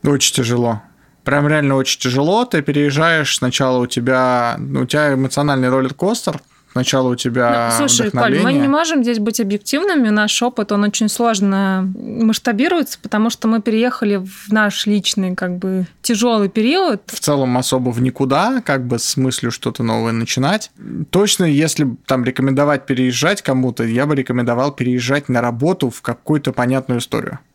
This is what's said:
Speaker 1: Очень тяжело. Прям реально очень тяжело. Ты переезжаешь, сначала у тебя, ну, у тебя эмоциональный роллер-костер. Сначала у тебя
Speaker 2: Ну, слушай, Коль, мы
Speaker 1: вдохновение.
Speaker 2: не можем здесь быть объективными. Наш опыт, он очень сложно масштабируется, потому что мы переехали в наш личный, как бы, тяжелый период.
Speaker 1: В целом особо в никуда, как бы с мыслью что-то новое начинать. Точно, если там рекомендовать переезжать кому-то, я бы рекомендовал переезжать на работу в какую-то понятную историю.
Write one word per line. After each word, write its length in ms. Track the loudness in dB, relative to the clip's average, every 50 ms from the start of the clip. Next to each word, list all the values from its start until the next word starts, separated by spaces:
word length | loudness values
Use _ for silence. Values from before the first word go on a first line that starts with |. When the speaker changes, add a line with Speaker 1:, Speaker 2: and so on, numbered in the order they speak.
| 2
Speaker 1:
Очень 320 | 2 2 2 2 0 0
тяжело. 460 | 0 0 0 0 0 2 0 -2 -4 -6 -16 _ _ _ _ _ _ _
Прям 240 | 0 0 2 2
реально 280 | 2 2 2 2 2 2
очень 240 | 2 0 -2 -4 -2
тяжело. 460 | -2 -2 0 2 2 2 2 2 0
Ты 160 | 0 0 -2
переезжаешь, 760 | 0 0 0 2 2 2 2 2 2 2 2 2 0 -2 -2
сначала 420 | -2 -2 -2 0 0 0 2 2 2
у 60 | 0
тебя, 680 | 0 -2 -2 0 2 2 2 2 2 2 2 0 0 -2
ну, 240 | -4 -6 -4 -2 -2
у 40 | -2
тебя 280 | 0 0 0 2 2 2
эмоциональный 560 | 0 0 -2 0 0 0 0 0 2 2 2
роллер-костер. 720 | 2 2 0 -2 -2 -2 -2 -2 -2 -2 -2 -6 -6 -6 _ _ _ _ _ _
Сначала 380 | -4 -2 -2 0 0 0 2 0
у 60 | -2
тебя 540 | -2 -2 -2 0 2 2 2 2 2 0 0 0 0
Speaker 2:
Ну, 80 | 2
слушай, 240 | 2 2 0 0 0
Коль, 80 | 0 0
мы 60 | 0 2
Speaker 1:
вдохновение. 320 | 2 2 2 2 2 2
Speaker 2:
не 60 | 2
можем 340 | 2 2 0 0 0 0 0 0
здесь 140 | 0 0
быть 220 | 0 -2 -2 -2 -2
объективными. 680 | -2 -2 -2 -4 -4 -4 -2 -2 0 0 2 2 2 2
Наш 300 | 2 2 0 0 0 0 0
опыт, 280 | -2 0 -2 -2 0
он 120 | 0 0 0
очень 260 | 0 0 0 -2 -2
сложно 840 | 0 0 0 0 2 2 2 0 2 2 0 0 0 0 -2 -2 -4
масштабируется, 1000 | -6 -10 -10 -4 0 2 2 2 2 _ -2 0 2 2 2 2 0 -2 -4 -6 -14
потому 300 | -8 -4 0 0 0 0
что 160 | -2 -2 0
мы 120 | 0 0 2
переехали 580 | 0 0 0 2 2 0 0 -2 -2 0 0
в 340 | -2 -2 -8 -12 -16 -6 0 2
наш 320 | 2 2 2 0 -2 0
личный, 500 | 0 0 2 0 0 -2 -2 -2 -2 -2
как 220 | -4 -4 -4 -4
бы, 300 | -4 -4 -2 -2 -2 -2 -4 -8 _ -4
тяжелый 440 | -2 0 2 2 2 2 2 0
период. 540 | 0 0 0 2 2 2 2 2 0 0 -2 _
Speaker 1:
В 120 | -12 -12 -6
целом 380 | -2 0 2 2 2 2 2
особо 320 | 0 0 0 0 0 0 0
в 100 | 0 0 0
никуда, 580 | 0 0 0 0 2 2 2 2 2 0 -2 0
как 220 | 0 -2 -2 0
бы 140 | -2 -2 -2
с 180 | -2 -2 -2
мыслью 320 | 0 0 0 0 -2 -4 -4
что-то 300 | -6 -4 -6 -6 -4 -2
новое 300 | -2 0 0 0 0 0
начинать. 580 | -2 -2 -2 -2 -2 0 0 0 0 -2 -4 -10 _ -18 -14 -12 -8 -8 -8 -2
Точно, 360 | 0 2 2 2 2 2 2
если 420 | 2 4 2 2 2 0 0 0 -2 -2 -6 _
там 180 | -2 0 0 0
рекомендовать 600 | -2 0 0 0 2 2 2 2 2 0 -2 -2
переезжать 560 | -4 0 0 2 0 0 0 0 0 0 0
кому-то, 420 | -2 -2 0 0 0 0 -2 -2 -2
я 220 | 0 0 0 0
бы 80 | 0 0
рекомендовал 560 | -2 0 -2 -2 -2 0 0 0 0 0 -2
переезжать 560 | -2 -2 -2 0 0 0 0 0 -2 -2 -2
на 140 | 0 -2 0
работу 480 | 0 0 -2 0 0 0 0 0 -2 -4
в 140 | -4 -6 _
какую-то 500 | -8 -8 -8 _ -2 -2 0 0 -2 -2
понятную 460 | 0 0 0 0 -2 0 -2 -4 -4
историю. 400 | -2 -4 -4 -6 -4 -6 -12 -12 _ _ _